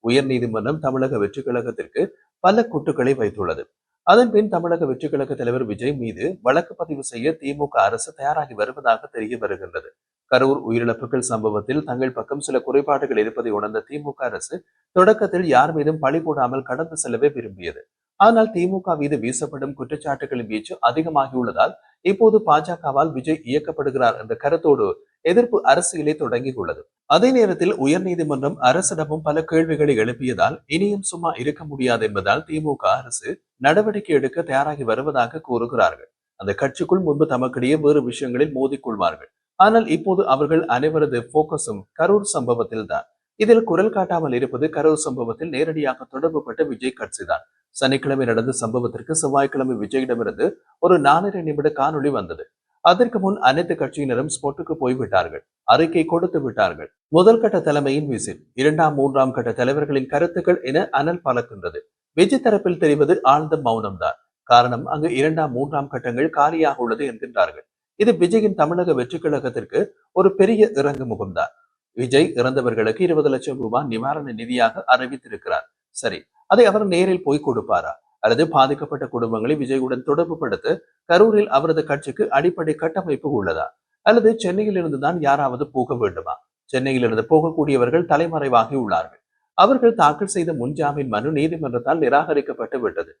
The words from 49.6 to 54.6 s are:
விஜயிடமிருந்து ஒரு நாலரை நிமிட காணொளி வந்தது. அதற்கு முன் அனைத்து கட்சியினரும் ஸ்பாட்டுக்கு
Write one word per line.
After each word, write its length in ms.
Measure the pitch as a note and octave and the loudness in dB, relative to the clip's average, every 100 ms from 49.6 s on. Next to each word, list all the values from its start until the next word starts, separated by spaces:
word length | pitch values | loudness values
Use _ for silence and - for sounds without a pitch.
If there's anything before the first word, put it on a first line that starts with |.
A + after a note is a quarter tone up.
| C3 A#2 | -2 -4
விஜயிடமிருந்து 640 | G2+ C3+ B2+ A#2 G#2 F#2+ D#3+ - _ _ | -2 -4 -2 -2 -4 -2 -4 -4 _ _
ஒரு 140 | F3 F3 C#3 | 4 6 6
நாலரை 360 | D#3+ G3+ G3 D#3+ | 4 2 -4 -4
நிமிட 200 | D3 D3 D3 | -2 -2 0
காணொளி 320 | C#3 D#3 C#3+ B2 | -2 0 -2 -2
வந்தது. 280 | F2 E2 - _ _ _ | -6 -12 -14 _ _ _
அதற்கு 340 | E3+ F#3 A#3+ A3 | 4 4 2 2
முன் 140 | F#3+ G#3 B2+ | -2 2 2
அனைத்து 260 | D3 F3 E3 | 2 -2 -4
கட்சியினரும் 560 | C3+ D3+ C#3 A#2+ D3+ | -4 -4 -2 -2 -4
ஸ்பாட்டுக்கு 400 | - C#3+ C#3 | -6 -6 -8